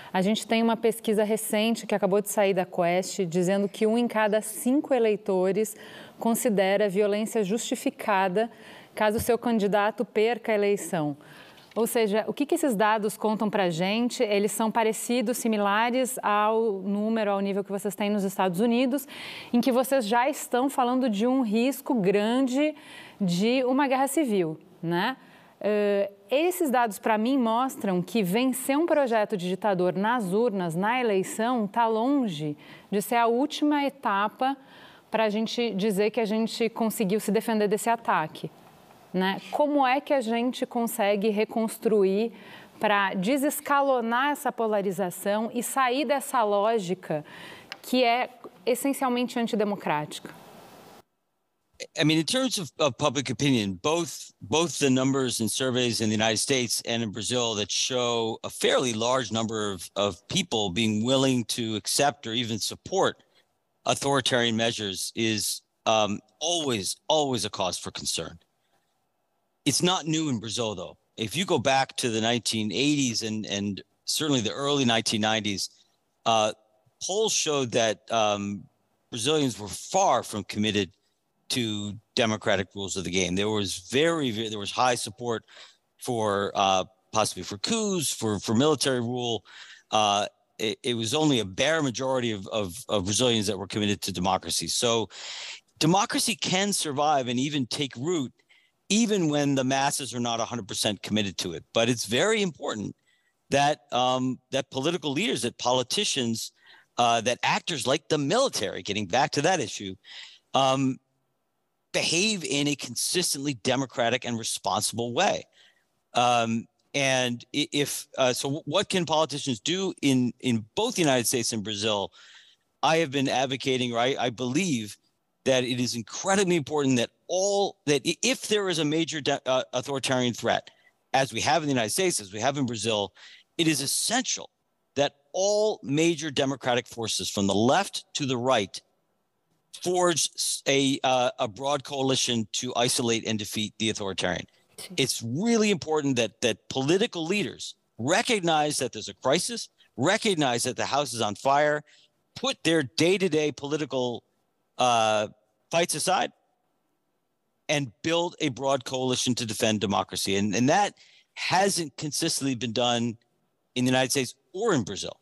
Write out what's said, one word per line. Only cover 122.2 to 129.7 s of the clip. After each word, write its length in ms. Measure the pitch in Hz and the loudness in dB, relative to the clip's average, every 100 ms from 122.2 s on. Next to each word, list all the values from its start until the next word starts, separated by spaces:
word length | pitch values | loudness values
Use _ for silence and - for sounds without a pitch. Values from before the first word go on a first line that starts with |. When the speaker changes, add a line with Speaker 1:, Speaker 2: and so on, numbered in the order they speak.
| - - - _ _ _ | -20 -20 -20 _ _ _
Speaker 2:
I 140 | 143 165 | 2 2
have 140 | 160 | 2
been 180 | 139 131 | 0 0
advocating, 640 | 123 135 131 135 127 123 | 0 0 -2 -2 0 0
or 60 | 117 | 0
I, 160 | 127 139 | 0 0
I 100 | 123 | -2
believe 680 | 107 123 139 190 120 107 - _ _ _ _ 127 | -4 -2 0 0 -2 -4 -14 _ _ _ _ 0
that 180 | 131 | 2
it 160 | 123 127 | 0 -2
is 160 | 120 117 | -2 -4
incredibly 640 | 104 - 185 196 190 175 | -10 -6 0 2 2 0
important 400 | 139 151 135 127 | 0 0 2 2
that 140 | 113 _ - | 0 _ -4
all, 480 | 180 202 202 196 - - | 0 2 2 0 -2 0
that 160 | 143 139 | 0 0
i-, 120 | 170 | -2
if 260 | 226 254 - | 0 -2 0
there 200 | 214 190 | 0 0
is 120 | 160 | 0
a 60 | 147 | 0
major 360 | 160 156 156 | 0 -2 -2
de-, 200 | 139 143 127 | -2 -2 0
uh, 180 | 131 - | -2 -2